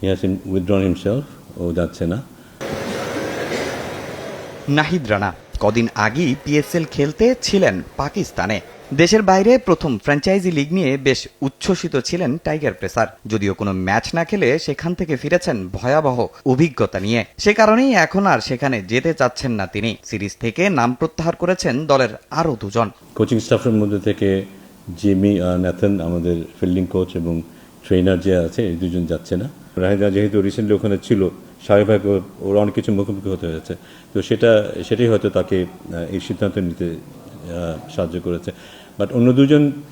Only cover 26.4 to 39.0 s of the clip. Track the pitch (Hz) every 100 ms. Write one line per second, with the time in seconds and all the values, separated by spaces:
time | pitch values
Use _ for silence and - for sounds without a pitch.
26.4 | 80 - 92 90 90 95 90 95 85 82
27.4 | 82 - - - - 92 92 92 92 92
28.4 | 82 - 110 85 90 90 85 82 - 92
29.4 | 117 - - - 92 101 101 98 104 104
30.4 | 98 101 107 104 110 98 - 110 92 -
31.4 | - - - 104 104 107 101 98 90 -
32.4 | 90 101 104 - - 101 98 98 98 92
33.4 | 85 80 - 90 - - - 104 92 110
34.4 | 117 110 101 - 87 110 120 107 104 95
35.4 | 90 95 87 - - 87 82 92 - 98
36.4 | 101 92 90 85 87 80 - - - -
37.4 | 82 85 85 78 - - 87 87 85 87
38.4 | 92 - - - - -